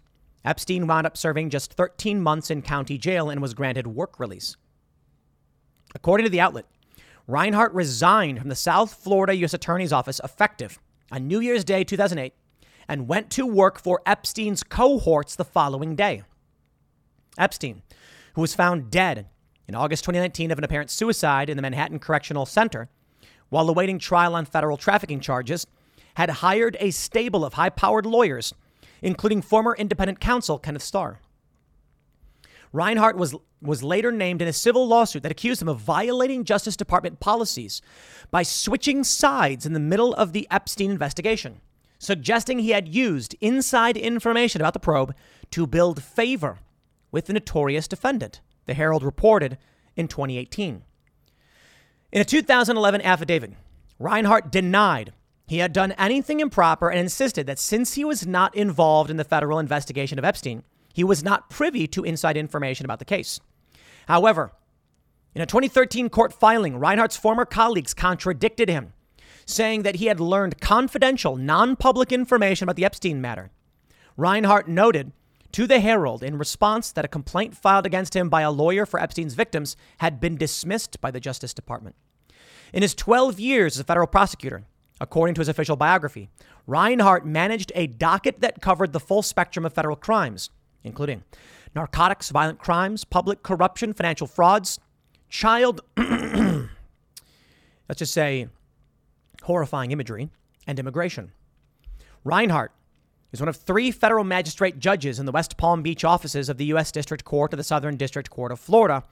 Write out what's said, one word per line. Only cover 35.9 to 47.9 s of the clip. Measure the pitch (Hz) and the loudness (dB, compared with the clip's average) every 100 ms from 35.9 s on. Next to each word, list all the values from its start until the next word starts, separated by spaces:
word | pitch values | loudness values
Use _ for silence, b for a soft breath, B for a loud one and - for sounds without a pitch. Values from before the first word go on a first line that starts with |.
| 160 226 247 254 262 | -2 0 0 0 -2
Justice | 208 202 220 - | 0 0 -2 -6
Department | 202 175 175 - | -2 -2 -2 -6
policies | - 226 214 - 104 - B B B B B | -2 0 -2 -6 -10 -14 B B B B B
by | 170 | -2
switching | 170 - - 233 294 277 | 0 -2 -2 0 0 0
sides | 262 - 285 277 156 131 | 0 2 2 4 0 -2
in | 151 | -4
the | 160 | -2
middle | 151 160 247 | 0 2 2
of | - 202 | 2 0
the | 196 - | -2 -2
Epstein | 190 - - 196 | -4 -4 -4 -2
investigation, | 196 143 - 190 220 127 107 _ _ _ _ | -2 -6 -4 -4 -4 -6 -16 _ _ _ _
suggesting | - 185 127 226 - 254 | -4 -4 0 0 0 -2
he | 220 | 2
had | 208 165 | 0 0
used | 185 247 147 110 - | 0 0 0 -6 -4
inside | 214 262 254 247 233 214 | 0 0 2 2 2 0
information | 233 233 233 233 240 165 | -2 -2 0 2 0 0
about | 151 | -2
the | - | 0
probe | - 151 131 - b b b | 0 0 0 -6 b b b
to | 165 160 | -4 0
build | 165 175 156 | 2 2 0
favor | - - 233 254 135 92 - _ _ _ - | -6 -2 0 0 -4 -8 -20 _ _ _ -6
with | 160 - | -6 -2
the | |
notorious | 208 - 160 143 147 | -4 -2 0 0 0
defendant, | 160 | -4